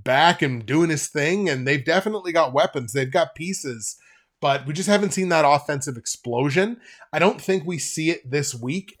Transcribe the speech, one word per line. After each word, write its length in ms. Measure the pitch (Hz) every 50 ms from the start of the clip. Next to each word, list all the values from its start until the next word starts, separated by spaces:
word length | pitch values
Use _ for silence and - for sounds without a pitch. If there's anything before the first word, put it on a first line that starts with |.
| 104
back 380 | - 127 139 160 170 175 -
and 240 | 170 139 127 117 107
doing 260 | 104 135 160 170 165
his 180 | 156 143 - -
thing, 400 | - 156 143 156 180 208 202 170
and 200 | 139 131 123 131
they've 160 | 147 143 120
definitely 480 | 165 160 190 190 220 214 208 185 180 160
got 200 | 170 156 131 123
weapons. 400 | 143 170 190 - 143 123 107 -
They've 180 | 139 131 131
got 240 | 135 180 160 - -
pieces, 600 | - 160 180 190 - - 139 120 110 107 - - - _ _ _ _ _ _ _ _
but 260 | - 143 139 131 127
we 60 | 139 151
just 160 | 175 185 202
haven't 240 | 208 202 202 190 -
seen 180 | 180 185 180
that 160 | 170 160 151
offensive 500 | 139 147 143 - - 147 139 - 147 127
explosion. 840 | 117 - - - - - 120 117 120 139 147 131 180 196 220 240 - - - - - - - -
I 60 | 156
don't 220 | 165 202 254 -
think 240 | - - 190 185 147
we 140 | 175 180 143
see 320 | - - - 160 156 160
it 200 | 170 - - 127
this 240 | 131 147 139 - -
week, 400 | 117 117 127 156 196 190 - - -